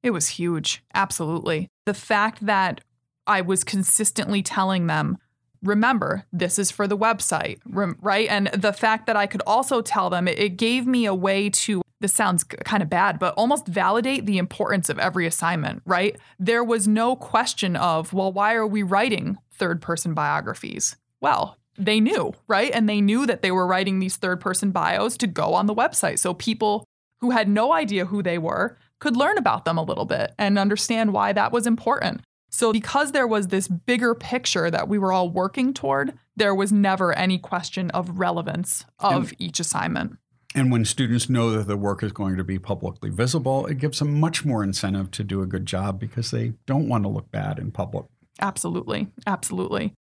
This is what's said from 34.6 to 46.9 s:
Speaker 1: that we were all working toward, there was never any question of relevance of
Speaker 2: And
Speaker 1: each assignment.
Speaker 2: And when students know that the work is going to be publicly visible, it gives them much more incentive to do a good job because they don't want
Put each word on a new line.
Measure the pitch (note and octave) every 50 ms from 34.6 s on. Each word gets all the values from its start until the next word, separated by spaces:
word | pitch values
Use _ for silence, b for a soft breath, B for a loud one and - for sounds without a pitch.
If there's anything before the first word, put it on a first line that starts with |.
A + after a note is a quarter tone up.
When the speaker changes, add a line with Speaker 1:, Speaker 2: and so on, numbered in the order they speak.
| F3 E3+
Speaker 1:
that | E3 E3 - -
we | G3+
were | G#3 G3 F#3+ F#3
all | F#3 F#3 F3
working | E3+ F#3 F3+ G3 - - B3+ C4 C4+
toward, | - - C#4 - C3+ - C4+ - b b b _
there | - A3 G3+ G3
was | F#3+ G3 G3+ G#3
never | G#3 G3+ G3 F#3+ F#3 F#3+ E3+ D#3+
any | - F3+ F#3 F#3
question | F3+ - - - F3 E3+ - - F#3+ F#3 F3
of | - F#3 F3+ F3+ F3 F#3
relevance | F#3 F3 E3+ E3+ E3 - - F3 F3+ - - - - _ _ _
of | - - F3 - - -
Speaker 2:
And | - _
Speaker 1:
each | - F2 - -
assignment. | - - - - - E2+ - - - - - - _ _ _ _ _ _ -
Speaker 2:
And | C#3+ C3+ B2+
when | B2 A#2 A2+
students | G#2+ - - C3+ A2+ A#2+ A#2+ A#2+ -
know | B2+ A#2+ A#2 A#2
that | A2 A2 G#2
the | G2 G2+
work | G2+ G2+ G2+ G2+ F#2 -
is | G#2
going | - - G2+ F#2+ F#2
to | F#2 F#2
be | F#2 F#2+ F#2
publicly | - - G2+ F2 - F2+ F#2 - - G#2
visible, | G2 F2 A#2 B2+ C3 E3 B2+ C3 C3+ C3+ -
it | - D3
gives | C3 C#3 D3 B2+ -
them | D3 D3 C#3+ D3
much | D#3 E3+ E3 - -
more | D3 C3 G#2+ G#2
incentive | G2 G2 - - G2 G2 G2 F#2+ F2+
to | - - G#2+
do | G2+ G2 G2
a | F#2+
good | F#2 F#2 F#2 G2
job | G2 - F#2 F#2+ G2+ G2
because | F#2+ A#2 A2 - B2 A#2 -
they | - A#2+ A2+ A#2 A2+ - _
don't | - C3+ - D#3
want | A2+